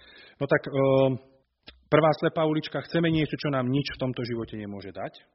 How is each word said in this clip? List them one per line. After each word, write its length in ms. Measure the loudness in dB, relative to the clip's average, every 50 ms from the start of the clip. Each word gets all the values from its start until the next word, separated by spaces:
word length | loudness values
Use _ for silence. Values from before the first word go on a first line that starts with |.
| -20 -20 -20 -20 -20 -18 -10
No 80 | -6 -2
tak, 160 | 2 2 0 0 0
ehm, 480 | 0 2 4 6 6 6 4 4 2 -2 -8 _ _ _ _ _ _ _ _ -20 -20 _ _ 2
prvá 220 | 4 6 6 6 2 2
slepá 240 | 0 -2 0 0 0
ulička, 380 | 0 0 -2 -4 -4 -8 -8 -8
chceme 240 | -2 -2 0 2 2
niečo, 280 | 2 2 0 -2 -4 -4
čo 100 | -4 -2
nám 160 | -2 0 0
nič 300 | 0 0 0 -2 -4 -6
v 60 | -6
tomto 200 | -6 -4 -4 -6
živote 320 | -6 -6 -6 -6 -8 -8 -10
nemôže 400 | -10 -10 -10 -10 -10 -12 -12 -12
dať, 200 | -10 -12 -12 -12 -16 _ _ _